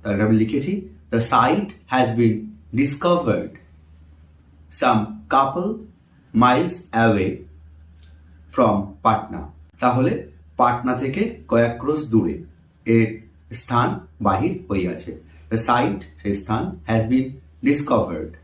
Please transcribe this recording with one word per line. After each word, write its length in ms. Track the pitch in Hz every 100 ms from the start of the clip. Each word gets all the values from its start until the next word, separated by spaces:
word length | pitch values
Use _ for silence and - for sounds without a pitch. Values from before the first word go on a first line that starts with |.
তাহলে 200 | 107 101
আমি 120 | 110 110
লিখেছি, 540 | 110 143 - 202 - - -
"The 100 | 113
site 720 | 117 120 123 202 202 - _ 127
has 240 | 120 117
been 260 | 113 107 - - - 117
discovered 760 | 139 - 175 175 120 - - - - - - - - - - _ _ _ - -
some 240 | 131 110 107 - -
couple 440 | 135 139 156 190 220 - _ _ _ _ 110
miles 320 | 123 131 175 - -
away 420 | 117 113 101 92 - - - - - - - - - - - - -
from 260 | 117 101 101 -
Patna।" 380 | 117 104 - 87 - - - -
তাহলে 520 | 127 123 143 220 - - - -
পাটনা 360 | 120 117 127
থেকে 500 | 120 135 139 226 - -
কয়েক 320 | 117 117 117
ক্রোশ 280 | 131 151 131
দূরে 360 | 110 87 85 - - _ _ -
এর 360 | 113 110 - - _ _
স্থান 460 | 110 - 123 143 196 - -
বাহির 420 | 101 - - - -
হইয়াছে। 500 | 95 90 - - - - - -
The 100 | 113 -
site, 340 | 123 117 98 - -
সেই 120 | 101 98
স্থান, 400 | - 110 - - -
has 220 | 113 110
been 180 | 127 131 - - -
discovered 680 | 127 143 143 120 - 82 80 -